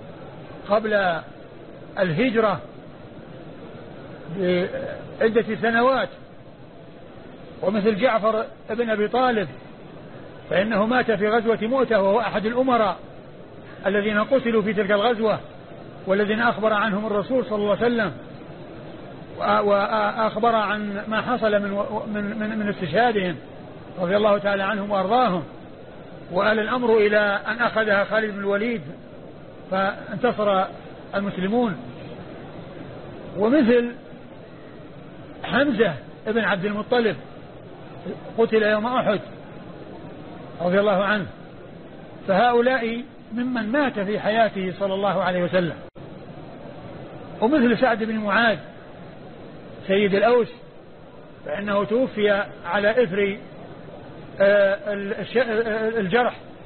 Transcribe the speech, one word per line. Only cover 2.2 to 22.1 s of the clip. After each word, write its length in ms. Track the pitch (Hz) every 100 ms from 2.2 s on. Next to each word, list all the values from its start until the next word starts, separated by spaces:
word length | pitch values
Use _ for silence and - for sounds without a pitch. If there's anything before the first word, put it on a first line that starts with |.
| 254 220 214 - - - - - - - - - - - - - - - - - - 180
بعدة 1160 | 180 180 190 - - - - - 226 220 214 214
سنوات، 480 | 226 233 254 262 190 - - - - - - - - - - - - - - -
ومثل 340 | 180 214 214 196
جعفر 500 | 254 220 214 214 226 - -
بن 200 | 233 233
أبي 180 | 208 208
طالب 400 | 240 254 220 156 - - - - - - - - - -
فإنه 360 | 175 214 208 220
مات 260 | 254 226
في 160 | 190 214
غزوة 320 | 226 220 214
مؤتة، 400 | 220 262 247 214
وهو 180 | 196 214
أحد 260 | 202 190 214
الأمراء 520 | 240 262 240 202 170 - - - - - - - - 196
الذين 380 | 202 208 208
قتلوا 380 | 214 269 233 226
في 120 | 202
تلك 180 | 202 196
الغزوة، 480 | 208 226 220 220 165 - - - - - - 190
والذين 320 | 196 202 214
أخبر 340 | 240 202 214
عنهم 320 | 208 220 196 220
الرسول 400 | 208 185 254 214
صلى 100 | 214
الله 200 | 208 196
عليه 100 | 240
وسلم، 260 | 233 185 - - - - - - - - - - - - -
وأ-، 200 | 180 208
وأخبر 960 | 208 202 202 214 208 214 220 214 233 226
عن 480 | 196 208 208 202 208
ما 140 | 214
حصل 300 | - 254 220
من 200 | 208 202
و-، 340 | 202 - 208 220